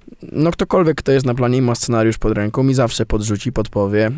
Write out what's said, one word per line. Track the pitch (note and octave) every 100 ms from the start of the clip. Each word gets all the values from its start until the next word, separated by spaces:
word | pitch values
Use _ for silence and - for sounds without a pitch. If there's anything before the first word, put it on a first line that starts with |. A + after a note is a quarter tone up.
| - - -
no, | - D#3+
ktokolwiek, | E3+ F#3+ F#3+ E3 D3+
kto | -
jest | C3+ C3
na |
planie | A#2+ B2 B2+
i |
ma | B2
scenariusz | A#2 - A#2 A2 A2
pod | A2
ręką, | G#2+ G#2 A2+
mi | C3+
zawsze | C3 A#2 - A#2+
podrzuci, | A#2 G#2+ G#2 -
podpowie. | - G#2 G#2+ G2 G#2 A2